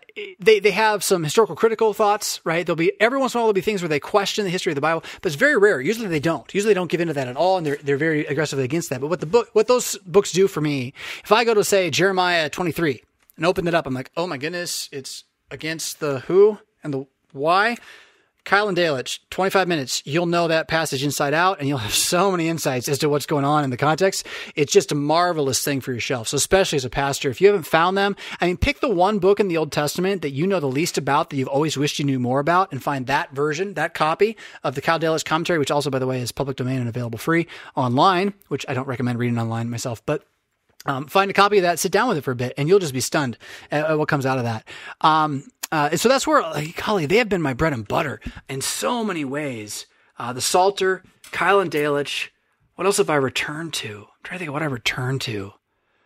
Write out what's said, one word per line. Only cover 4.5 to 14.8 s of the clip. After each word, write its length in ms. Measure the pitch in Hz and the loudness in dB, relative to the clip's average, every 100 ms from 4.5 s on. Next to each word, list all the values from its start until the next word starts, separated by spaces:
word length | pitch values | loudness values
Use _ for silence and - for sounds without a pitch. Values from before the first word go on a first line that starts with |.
history 220 | 175 - | -2 -2
of 20 | |
the 60 | 143 | -2
Bible, 240 | 151 165 - - | 0 -2 -6 -8
but 40 | 185 | -6
it's 100 | 143 | 0
very 200 | 285 269 | 2 6
rare. 240 | 208 151 | 4 4
Usually 280 | 139 226 214 | 0 -2 -2
they 100 | 156 | 0
don't. 340 | 160 160 - | 0 -2 -4
Usually 220 | 185 214 | -2 0
they 40 | 185 | -2
don't 120 | 170 | -2
give 100 | 170 | -2
into 140 | 170 | -2
that 140 | 143 127 | -2 -4
at 80 | 131 | 0
all, 220 | 180 190 | 2 2
and 60 | |
they're, 140 | 151 147 | 0 -4
they're 160 | 143 139 | -2 0
very 300 | 160 151 151 | 0 0 -2
aggressively 380 | 143 151 139 | -2 -2 -2
against 260 | 127 170 - | -2 -2 -4
that. 100 | 127 | -6
But 60 | 147 | -4
what 140 | 180 | -4
the 60 | 156 | 0
book, 240 | 233 214 | 0 2
what 160 | 214 220 | 0 2
those 280 | 247 - - | 2 0 -8
books 340 | 180 185 202 | 2 2 2
do 160 | 165 196 | 2 2
for 120 | 156 | 2
me, 340 | 151 139 120 - - - | -2 -2 -6 -10 -14 -8
if 80 | - | 2
I 140 | 214 | 2
go 100 | 233 | 4
to, 80 | 208 | 2
say, 280 | - 202 180 | 4 2 2
Jeremiah 600 | 123 190 185 180 175 151 | 2 2 2 2 2 0
twenty-three 540 | - 180 147 160 117 _ _ _ - | -2 -2 0 0 -2 _ _ _ -2
and 100 | 165 | 0
open 220 | 190 170 | 0 2
it 60 | |
up, 120 | 165 139 | 0 0
I'm 80 | |
like, 160 | 127 127 - | -6 -6 -6
"Oh 100 | 180 | -4
my 100 | 139 | -4
goodness, 520 | 151 175 175 - | -6 -6 -6 -8